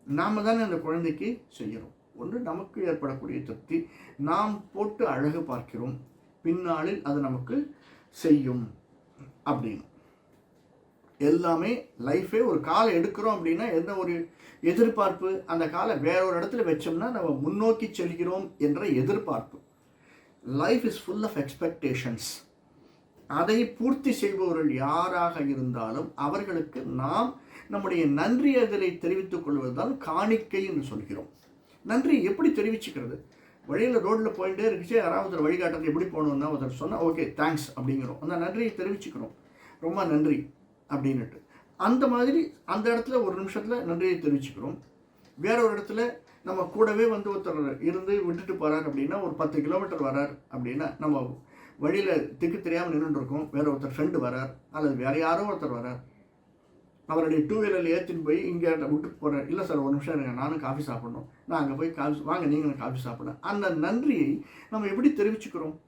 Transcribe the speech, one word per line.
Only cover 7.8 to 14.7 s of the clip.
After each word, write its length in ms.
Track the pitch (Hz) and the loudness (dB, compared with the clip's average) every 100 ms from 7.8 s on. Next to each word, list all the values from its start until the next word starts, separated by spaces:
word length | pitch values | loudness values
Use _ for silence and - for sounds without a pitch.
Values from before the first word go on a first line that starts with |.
| - - _ | -20 -20 _
செய்யும் 600 | - 165 147 127 123 107 - _ _ _ - 135 - - | -4 6 6 6 -2 -4 -12 _ _ _ -20 -20 -8 -2
அப்படின்னு. 360 | 135 113 101 - - - _ _ _ _ _ _ _ _ _ _ _ | -2 -2 -8 -14 -20 -20 _ _ _ _ _ _ _ _ _ _ _
எல்லாமே 720 | 143 170 175 160 196 247 - - | 4 4 4 2 2 -2 -6 -8
லைஃபே 460 | 123 170 190 214 247 | 0 0 2 2 2
ஒரு 160 | 160 | 2
காலை 380 | 151 185 226 170 | 0 4 4 4
எடுக்கிறோம் 380 | 180 - 214 202 | 0 0 0 0
அப்படின்னா 340 | 165 170 226 | 0 0 2
என்ன 240 | 165 170 190 | 0 0 -4
ஒரு 340 | 175 170 170 - - - | -2 -2 -6 -12 -20 -2
எதிர்பார்ப்பு? 840 | 165 | 0